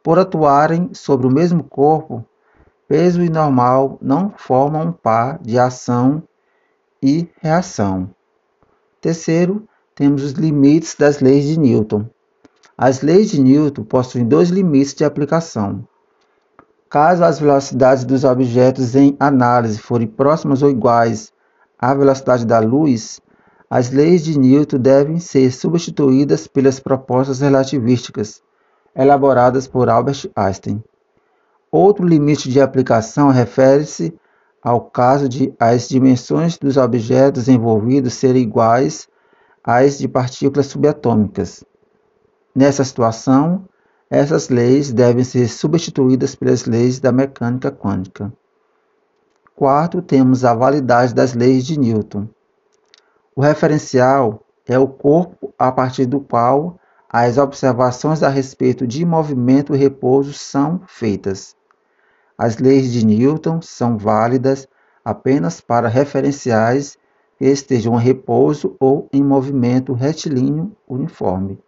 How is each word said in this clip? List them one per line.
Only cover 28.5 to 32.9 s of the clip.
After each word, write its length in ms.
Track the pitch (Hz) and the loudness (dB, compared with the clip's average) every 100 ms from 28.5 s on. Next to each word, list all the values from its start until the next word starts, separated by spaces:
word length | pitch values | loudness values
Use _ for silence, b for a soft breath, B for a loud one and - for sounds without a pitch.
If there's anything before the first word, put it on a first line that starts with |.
| _ _ _ _ - | _ _ _ _ 0
elaboradas 720 | 135 139 139 123 123 127 131 | 2 4 2 2 2 0 -4
por 220 | 131 120 | -2 0
Albert 400 | 113 120 139 - - | 0 -2 -6 -10 -4
Einstein. 460 | 98 95 110 107 - _ _ _ _ _ _ _ _ | -4 -4 -8 -10 -12 _ _ _ _ _ _ _ _
Outro 380 | 156 190 202 180 | 2 2 2 2
limite 420 | 160 147 143 139 | 2 2 -2 0
de 120 | 127 | 0
aplicação 680 | 131 135 131 | 2 0 0